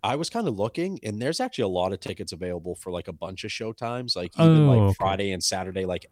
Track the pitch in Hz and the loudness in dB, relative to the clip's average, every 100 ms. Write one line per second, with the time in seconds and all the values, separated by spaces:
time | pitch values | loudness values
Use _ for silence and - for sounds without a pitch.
0 | 98 143 165 226 190 98 110 - 185 170 | -2 0 -2 -2 -4 -2 -2 -2 -6 -6
1 | 110 104 131 170 254 - 101 90 92 98 | -6 -4 -4 -2 -4 -2 0 0 0 -2
2 | - 95 95 85 90 87 87 87 92 87 | -8 -8 -10 -8 -6 -6 -8 -10 -8 -8
3 | 92 82 85 92 110 - 113 - 120 123 | -8 -10 -10 -10 -10 -8 -8 -6 -6 -6
4 | 120 92 90 - 165 160 143 117 98 98 | -4 -4 -4 4 6 8 8 8 6 4
5 | 95 98 98 90 - 95 92 95 92 87 | 0 0 -2 -2 -2 -2 -4 -4 -4 -4
6 | - | -6